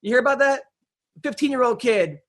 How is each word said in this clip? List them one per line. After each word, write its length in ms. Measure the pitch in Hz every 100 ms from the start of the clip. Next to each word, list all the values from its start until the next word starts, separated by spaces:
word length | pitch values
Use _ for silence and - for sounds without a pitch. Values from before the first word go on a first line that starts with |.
You 80 | 208
hear 80 | 247
about 180 | 254 269
that? 240 | 277 277 - _ _ _ _ -
Fifteen-year-old 580 | 196 - 285 269 247 226
kid. 380 | 247 214 165 147